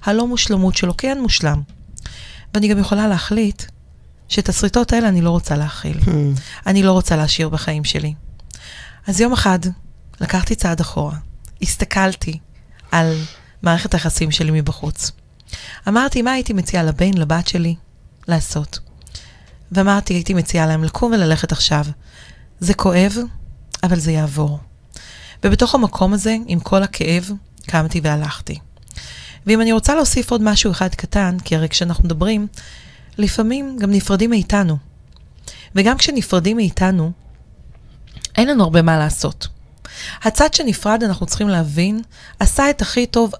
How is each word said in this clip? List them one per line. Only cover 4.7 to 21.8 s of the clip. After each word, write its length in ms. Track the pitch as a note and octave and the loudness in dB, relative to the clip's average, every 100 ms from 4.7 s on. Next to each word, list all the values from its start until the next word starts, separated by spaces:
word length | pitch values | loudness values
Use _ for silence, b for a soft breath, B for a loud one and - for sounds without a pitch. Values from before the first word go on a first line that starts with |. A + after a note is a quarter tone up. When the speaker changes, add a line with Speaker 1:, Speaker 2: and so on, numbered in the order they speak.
| A#3+ A#3+ | 2 2
Speaker 1:
האלה 160 | A#3 A3+ | 2 2
אני 120 | F#3 | 4
לא 100 | E3+ | 2
רוצה 260 | E3+ - D3 | 2 0 -2
להכיל. 420 | D3+ - D3+ D3+ | -2 -6 -6 0
Speaker 2:
Hmm. 100 | - D#3 C#3+ C#3 B B - | 2 4 2 0 B B 0
Speaker 1:
אני 160 | F#3+ | 4
לא 100 | F#3+ | 4
רוצה 240 | F#3 F3+ D#3+ | 4 2 2
להשאיר 320 | D3+ - D#3+ | 0 0 -2
בחיים 360 | D#3 - D3+ | -4 -4 -4
שלי. 300 | D3 D3+ D3+ D3+ - - - B B B B B - | -2 -4 -4 -8 -14 -18 -20 B B B B B -4
אז 140 | F#3 | 0
יום 120 | A#3 | 2
אחד 260 | B3+ G3+ F#3 F3 F3+ - - - - | 2 2 2 0 -6 -12 -20 -18 -8
לקחתי 340 | E3+ F#3 F3+ | -2 -2 0
צעד 260 | A3 F3+ E3+ | 0 0 0
אחורה, 360 | E3 - D3 D3+ - - - - | -2 -2 -4 -6 -12 -16 -18 -8
הסתכלתי 760 | - - G#3 G3+ F#3+ F#3 - D#3 - - b b - | -4 -4 -2 0 0 -2 -6 -8 -12 -20 b b -2
על 300 | E3+ E3 D#3+ D#3+ B B B | 2 2 0 -6 B B B
מערכת 320 | F3 E3+ G#3 | 0 2 2
היחסים 360 | F3 D#3+ - D#3+ | 0 0 0 0
שלי 200 | D3+ D#3+ D#3 | 0 0 0
מבחוץ. 520 | C#3+ - D3+ D3+ - - - - - B B B - | 0 -4 -6 -6 -8 -10 -20 -20 -18 B B B -2
אמרתי, 340 | G#3+ C4+ B3+ | 0 2 0
"מה 100 | A#3+ | 0
הייתי 200 | C4 A#3+ | -2 -2
מציעה 300 | G3+ F3 F3+ | -2 0 0
לבן, 320 | D#3+ D#3 F#3 | 0 2 2
לבת 340 | F#3+ D3+ D#3+ F3 | 2 2 0 0
שלי 260 | F3+ E3+ E3+ - - - _ - | -2 -2 -2 -8 -20 -20 _ -2
לעשות?" 500 | E3+ - - D3 - - - - B B B B B B | -2 0 -4 -6 -10 -16 -20 -20 B B B B B B
ואמרתי, 420 | F#3 G3 G3+ - | 0 4 2 2
הייתי 200 | F3+ E3 | -2 0
מציעה 320 | F#3 E3 F3 D#3+ | 0 0 0 2
להם 180 | D#3 | 2
לקום 280 | D#3+ - A#3+ | 0 0 0
וללכת 400 | A3+ E3 D#3+ E3 | 2 2 2 0
עכשיו. 320 | - - D3 | -2 0 0